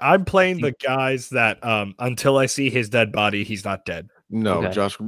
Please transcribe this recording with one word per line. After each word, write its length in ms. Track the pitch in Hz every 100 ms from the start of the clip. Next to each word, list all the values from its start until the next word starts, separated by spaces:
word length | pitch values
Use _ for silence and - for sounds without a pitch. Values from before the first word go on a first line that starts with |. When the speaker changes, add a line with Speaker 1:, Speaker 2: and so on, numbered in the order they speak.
Speaker 1:
I'm 240 | 135 190
playing 320 | 180 190 185 180
Speaker 2:
I 20 |
think 160 | 147 120
Speaker 1:
the 80 | 135
guys 420 | 131 131 131 -
that, 340 | 127 113 98
um, 320 | 117 110 98 95
until 400 | 123 117 139 135
I 80 | 131
see 240 | - 135
his 180 | 123 110
dead 240 | 120 110
body, 320 | 104 104 101
he's 220 | 101 104 101
not 180 | 95
dead. 240 | - 85 85 _ -
Speaker 3:
No, 340 | 110 110 87
Speaker 2:
Okay. 80 | 90
Speaker 3:
Josh, 240 | 95 98 -